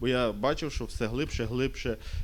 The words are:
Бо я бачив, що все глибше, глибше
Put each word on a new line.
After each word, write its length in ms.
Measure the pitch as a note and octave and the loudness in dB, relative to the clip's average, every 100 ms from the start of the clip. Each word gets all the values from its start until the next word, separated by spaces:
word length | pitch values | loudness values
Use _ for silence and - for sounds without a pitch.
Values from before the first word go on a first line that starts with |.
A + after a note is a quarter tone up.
Бо 80 | A#2+ | 2
я 240 | B2+ A#2+ | 4 2
бачив, 400 | G#2 B2+ D3+ D#3 | 2 2 2 -2
що 120 | - | -2
все 220 | A2+ - A2 | -4 -2 0
глибше, 380 | A#2+ D#3 - | 0 0 0
глибше 520 | A2 B2 C3 - B2+ A2 - - | 0 2 0 0 -2 -2 -4 -4